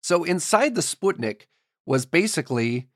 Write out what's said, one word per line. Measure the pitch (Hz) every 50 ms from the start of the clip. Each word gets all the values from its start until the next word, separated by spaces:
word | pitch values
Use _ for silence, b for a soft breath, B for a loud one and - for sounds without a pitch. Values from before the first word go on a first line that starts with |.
| -
So | - 175 175 170
inside | 170 180 185 151 - - 214 254 294 240
the | 208
Sputnik | 156 - - _ - 196 190 - 117 110 104 _ - _ _ _ _ _ _ _ _
was | - 135 131 127
basically | - - 165 196 220 - - 143 - 131 120 117 117 120 127 123 _ _